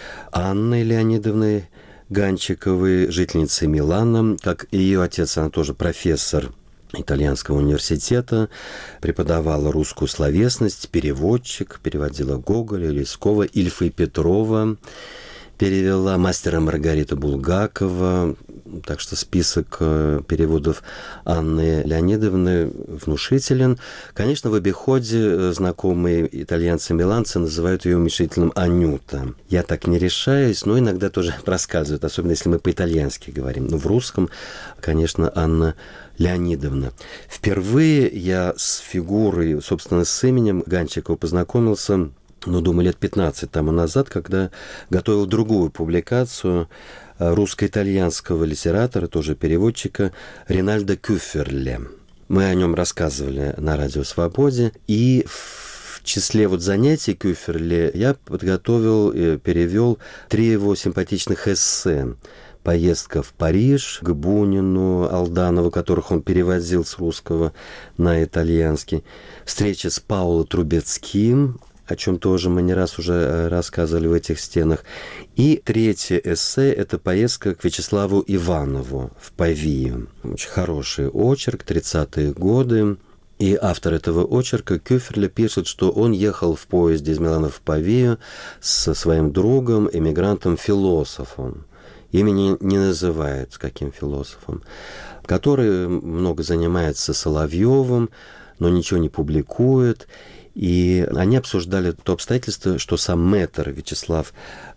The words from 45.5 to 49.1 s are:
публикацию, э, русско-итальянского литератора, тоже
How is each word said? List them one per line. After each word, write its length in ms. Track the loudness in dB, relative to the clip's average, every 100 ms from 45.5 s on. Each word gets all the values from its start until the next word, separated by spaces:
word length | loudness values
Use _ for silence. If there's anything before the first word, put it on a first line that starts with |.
| 2 2
публикацию, 1000 | -2 0 0 0 0 0 -2 0 0 -2 -8 -20 -20 -18 -4
э, 160 | 0
русско-итальянского 1080 | 2 0 0 -2 0 0 2 0 -2 -4 -2
литератора, 640 | 0 -2 0 0 0 -2
тоже 260 | -2